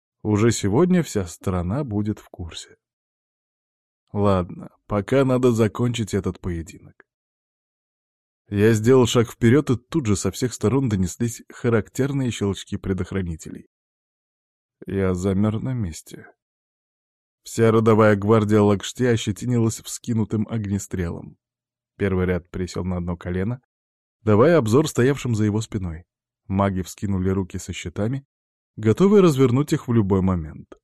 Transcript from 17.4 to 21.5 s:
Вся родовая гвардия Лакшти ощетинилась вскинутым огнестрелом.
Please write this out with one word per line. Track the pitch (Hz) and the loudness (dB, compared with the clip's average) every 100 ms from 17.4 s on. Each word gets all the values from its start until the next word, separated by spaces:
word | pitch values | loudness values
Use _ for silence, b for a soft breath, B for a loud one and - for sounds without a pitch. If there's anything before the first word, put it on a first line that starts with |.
Вся | - - 113 | -12 2 4
родовая | 113 113 110 110 104 | 4 4 6 6 4
гвардия | 101 113 104 107 | 4 2 4 4
Лакшти | 104 101 - - | 4 2 -2 -4
ощетинилась | 123 117 - 98 120 120 113 - | 0 0 -2 -6 -2 0 0 -2
вскинутым | - - - 113 101 110 110 | -12 -14 -4 -2 -2 -4 -4
огнестрелом. | 117 101 101 - 95 87 90 - - _ | -6 -4 -4 -6 -6 -6 -6 -14 -20 _